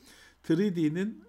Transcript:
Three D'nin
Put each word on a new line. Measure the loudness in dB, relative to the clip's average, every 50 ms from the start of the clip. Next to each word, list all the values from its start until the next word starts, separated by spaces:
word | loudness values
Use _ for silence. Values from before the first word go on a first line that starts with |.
| -20 -20 -20 -20 -20 -20 -20 _
Three | -2 0 2 2 2 0 0
D'nin | 0 0 0 0 -2 -4 -4 -6 -10 -16